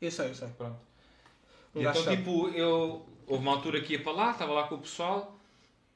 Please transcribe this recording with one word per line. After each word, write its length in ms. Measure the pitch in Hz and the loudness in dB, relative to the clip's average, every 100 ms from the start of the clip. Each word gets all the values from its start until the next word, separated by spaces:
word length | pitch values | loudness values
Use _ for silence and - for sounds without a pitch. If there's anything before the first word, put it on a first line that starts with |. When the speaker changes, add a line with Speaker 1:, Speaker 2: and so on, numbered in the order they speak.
Speaker 1:
Eu 100 | 170 | -8
sei, 180 | 165 131 | -4 -6
eu 60 | 131 | -6
sei. 120 | 120 | -12
Speaker 2:
Pronto. 280 | - 120 117 - _ _ _ - _ _ - - 156 | -10 -10 -10 -16 _ _ _ -20 _ _ -20 -12 0
Speaker 1:
Um 60 | |
Speaker 2:
Então, 120 | 147 | 2
Speaker 1:
gajo 100 | 165 | 4
sabe. 140 | 165 185 | 2 2
Speaker 2:
tipo, 320 | 185 170 180 | 2 2 2
eu, 560 | 170 170 165 165 - - - - | 2 4 4 2 -4 -12 -20 -2
houve 160 | 131 | 0
uma 80 | 139 | 2
altura 280 | 139 156 147 | 0 2 -2
que 120 | 147 | 0
ia 80 | 147 | -2
para 100 | 156 | -2
lá, 200 | 170 233 | 0 0
estava 220 | 226 156 | 0 0
lá 140 | 147 147 | 0 0
com 80 | 147 | -4
o 40 | |
pessoal, 600 | - - 175 202 202 - _ _ _ _ _ | -8 -4 -2 -2 -4 -14 _ _ _ _ _